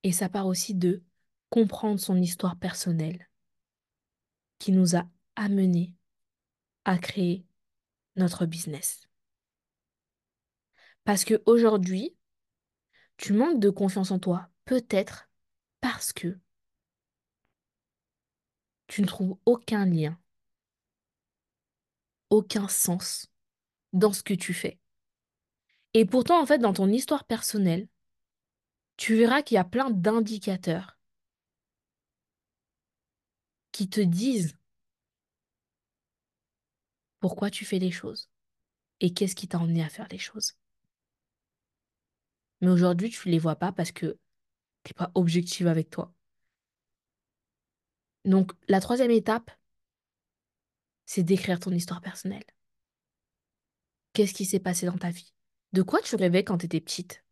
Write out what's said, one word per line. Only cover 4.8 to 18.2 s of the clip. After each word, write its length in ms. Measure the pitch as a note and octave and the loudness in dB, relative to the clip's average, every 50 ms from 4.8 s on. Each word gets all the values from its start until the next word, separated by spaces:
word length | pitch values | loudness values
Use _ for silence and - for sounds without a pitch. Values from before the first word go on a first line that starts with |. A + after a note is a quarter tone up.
| F#3 E3+ F3 | 6 4 4
a 100 | F3 F3 F3 _ _ _ _ _ | 0 -2 -4 _ _ _ _ _
amenés 580 | - G#3 G3+ G3+ G3 F#3+ F#3 F3 E3+ F3 F3 - _ _ _ _ _ _ _ _ _ _ _ _ _ _ _ _ _ _ | -6 -2 0 2 2 2 4 2 2 0 -2 -8 _ _ _ _ _ _ _ _ _ _ _ _ _ _ _ _ _ _
à 120 | - F#3 | -2 -2
créer 480 | E3+ F3+ - - G3+ F#3 F3 F3 F#3+ - _ _ _ _ _ _ _ _ _ _ _ _ _ _ | -2 -4 -6 -4 -2 -2 -2 -2 -4 -8 _ _ _ _ _ _ _ _ _ _ _ _ _ _
notre 300 | F#3+ F#3 F3 F3 - F3+ | -2 0 0 0 -2 -4
business. 640 | E3 D#3+ E3+ - E3 D3 C3+ - - - - _ _ _ _ _ _ _ _ _ _ _ _ _ _ _ _ _ _ _ _ _ _ _ _ _ _ _ _ _ _ _ _ _ _ _ _ _ _ _ _ _ | -4 -4 -6 -8 -8 -10 -6 -6 -8 -8 -8 _ _ _ _ _ _ _ _ _ _ _ _ _ _ _ _ _ _ _ _ _ _ _ _ _ _ _ _ _ _ _ _ _ _ _ _ _ _ _ _ _
Parce 180 | - G#3 F#3 - | 0 0 0 2
que 160 | - A3 G#3+ - | 2 2 2 6
aujourd'hui, 720 | - A#3 A#3 A#3 A3 G#3+ G3+ F3+ F3+ F#3 F#3 A#3 F4+ _ _ _ _ _ _ _ _ _ _ _ _ _ _ _ _ _ _ _ _ _ | 6 6 8 6 6 4 4 2 0 -2 -4 -4 -6 _ _ _ _ _ _ _ _ _ _ _ _ _ _ _ _ _ _ _ _ _
tu 160 | - - - G3 | -14 -4 0 2
manques 260 | G#3+ B3+ E4+ E4+ B3 | 2 2 2 2 2
de 100 | G3+ G3+ | 2 2
confiance 420 | G3 G3 G3+ F#3+ F#3 G#3 F#3+ F#3 | 2 2 -2 -2 0 -2 -2 -2
en 80 | G3 F#3 | -2 -2
toi, 300 | F#3 F#3 F3+ F3+ - _ _ _ _ | -2 -2 -2 -2 -4 _ _ _ _
peut-être 640 | - B3+ B3+ B3 _ - F#3+ - - - - - _ _ _ _ _ _ _ _ _ _ _ | -2 -2 -2 -2 _ -2 -2 -2 -2 -10 -20 -20 _ _ _ _ _ _ _ _ _ _ _
parce 320 | - B3 - - - - - | -6 -6 -6 -4 -8 -10 -10
que 260 | - - E3+ F#3+ F#3 _ _ _ _ _ _ _ _ _ _ _ _ _ _ _ _ _ _ _ _ _ _ _ _ _ _ _ _ _ _ _ _ _ _ _ _ | -6 -8 -8 -8 -8 _ _ _ _ _ _ _ _ _ _ _ _ _ _ _ _ _ _ _ _ _ _ _ _ _ _ _ _ _ _ _ _ _ _ _ _